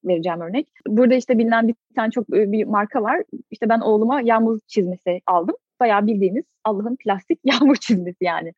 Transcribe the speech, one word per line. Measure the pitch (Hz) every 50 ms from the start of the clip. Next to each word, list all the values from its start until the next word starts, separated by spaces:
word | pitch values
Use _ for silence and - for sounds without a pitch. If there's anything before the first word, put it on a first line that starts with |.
| -
vereceğim | 180 180 165 165 175 165 175
örnek. | 165 170 202 285 311 _ _ _ -
Burada | - 214 226 254 226 262
işte | 254 - - 247 220
bilinen | 226 226 226 226 233 226
bir | 233 _ _ _ -
tane | 233 220 226
çok, | - 247 208 - -
e, | 202 214 202
bir | 208 214 208
marka | - 214 202 214 214 - 247
var. | 208 226 294 370 - - - - - -
İşte | 214 - 247 214
ben | 226 226
oğluma | - 220 214 214 220 233 277 285
yağmur | 233 226 226 226 226 220 226 214 _
çizmesi | - - 214 180 180 185 - - 180 175 180 -
aldım. | - 180 170 170 240 415 - _ _ _ -
Bayağı | 247 226 202 202 208
bildiğiniz | 220 220 196 196 180 196 285 - _ _ _ -
Allah'ın | 220 208 196 214 233 262
plastik | - - 208 196 185 - - 330 -
<laughs> | -
yağmur | 262 247 240 294 269 285
çizmesi | - - - 220 180 175 180 180 - 185
yani. | 175 165 165 165 165 -